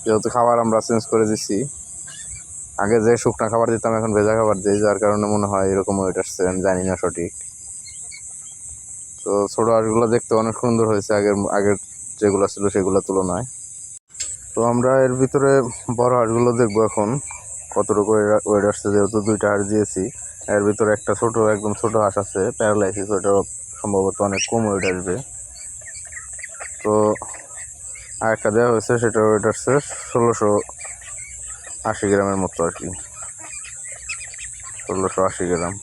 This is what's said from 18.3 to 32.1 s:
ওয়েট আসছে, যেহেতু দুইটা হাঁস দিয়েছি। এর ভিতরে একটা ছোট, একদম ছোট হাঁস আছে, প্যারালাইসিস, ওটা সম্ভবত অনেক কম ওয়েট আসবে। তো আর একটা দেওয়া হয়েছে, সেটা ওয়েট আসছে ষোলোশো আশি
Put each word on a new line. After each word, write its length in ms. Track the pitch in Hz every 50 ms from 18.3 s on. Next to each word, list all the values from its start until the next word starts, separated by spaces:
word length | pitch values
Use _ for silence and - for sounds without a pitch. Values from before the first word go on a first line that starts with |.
| 107 104 - 101
ওয়েট 160 | 107 101 98 104
আসছে, 160 | 101 - - 104 101
যেহেতু 240 | 104 101 98 113 110 98 107
দুইটা 180 | 107 101 - 104
হাঁস 140 | 104 101 101 98
দিয়েছি। 300 | 107 107 104 - - 92 92 117 - - - - - - - - 104
এর 80 | 104 101
ভিতরে 260 | 104 101 - 113 107 107
একটা 160 | 104 - - 104 -
ছোট, 140 | 120 113 113 117 110 107 107
একদম 180 | 101 104 107 101 -
ছোট 120 | - 110 107 110 107
হাঁস 120 | 98 - 104
আছে, 200 | 98 - - 101 92 120 123 -
প্যারালাইসিস, 500 | 117 107 104 104 101 92 95 101 95 101 104
ওটা 160 | 95 90 98 98 98 90 - - - - - - -
সম্ভবত 360 | - 107 101 98 95 98 - - 104
অনেক 160 | 101 98 95 - -
কম 120 | 120 117 113 107
ওয়েট 160 | 101 98 92 95
আসবে। 220 | 92 92 92 92 87 117 - - - - - - - - - - - - - - - - - - - - - - - - - - - - - - - -
তো 100 | - 107 107 107 107 107 107 - - - - - - - - - - - - - - - - - - - - -
আর 80 | 113 110 110
একটা 120 | - - 113 104
দেওয়া 140 | 113 120 123
হয়েছে, 200 | 117 110 104 - 123 117
সেটা 180 | 120 113 101 107
ওয়েট 220 | 110 107 107 104 101
আসছে 260 | 110 104 - - 123 127 143 - - - - - -
ষোলোশো 400 | - 127 117 117 113 - 110 104 104 101 - - - - - - - - - - - - - - - - - - - - - - - - - 110
আশি 140 | 107 - - 101